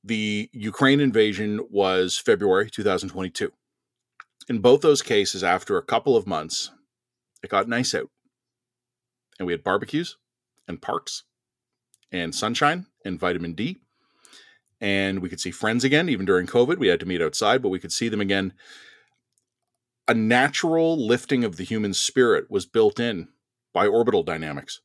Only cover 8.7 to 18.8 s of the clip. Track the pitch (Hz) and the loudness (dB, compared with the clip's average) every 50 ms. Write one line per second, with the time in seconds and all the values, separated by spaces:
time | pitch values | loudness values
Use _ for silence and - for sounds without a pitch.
8.7 | _ _ _ _ _ _ _ _ _ _ _ _ _ _ 95 90 85 80 _ 98 | _ _ _ _ _ _ _ _ _ _ _ _ _ _ -4 -4 -4 -4 _ -2
9.7 | 95 101 - - - 151 175 - - _ _ _ _ _ _ _ _ _ _ - | -2 -2 -2 -4 -4 -4 -4 -4 -12 _ _ _ _ _ _ _ _ _ _ -14
10.7 | 87 - - - - 82 _ - - - _ _ _ _ _ _ _ _ _ _ | -14 -10 -8 -6 -6 -6 _ -10 -14 -14 _ _ _ _ _ _ _ _ _ _
11.7 | _ _ _ _ _ _ _ _ - 90 85 82 80 - 107 110 120 - 151 147 | _ _ _ _ _ _ _ _ -8 -6 -6 -6 -6 -6 -6 -4 -2 0 0 0
12.7 | 160 180 185 _ _ _ _ 101 90 80 - 90 90 87 85 85 85 78 110 160 | -2 -2 -10 _ _ _ _ -10 -8 -4 -2 -2 -2 -2 -6 -8 -8 -6 -8 -8
13.7 | 190 _ _ _ _ _ _ _ _ _ _ - - - _ _ _ _ _ _ | -8 _ _ _ _ _ _ _ _ _ _ -20 -20 -20 _ _ _ _ _ _
14.7 | _ _ 110 101 98 98 98 95 95 95 90 90 90 - - 90 82 - - 110 | _ _ -4 -2 0 0 0 -2 -2 -4 -6 -8 -8 -8 -10 -10 -8 -4 -2 -2
15.7 | 113 123 123 135 143 151 180 175 131 92 95 92 95 90 90 - - 120 120 131 | 0 0 2 2 2 2 2 0 -2 -2 0 2 2 2 0 0 2 2 2 2
16.7 | - - 123 95 87 82 - 87 90 85 82 78 - - 110 104 120 135 123 98 | 0 0 2 2 2 2 -2 -6 -2 -2 -2 -2 -2 0 0 2 2 2 2 -2
17.7 | 92 90 - 85 - - 117 117 107 104 104 98 98 98 98 95 98 _ _ - | -4 -4 -6 -8 -6 -4 -4 -4 -2 -2 0 0 0 0 0 -4 -8 _ _ -20
18.7 | - - | -20 -20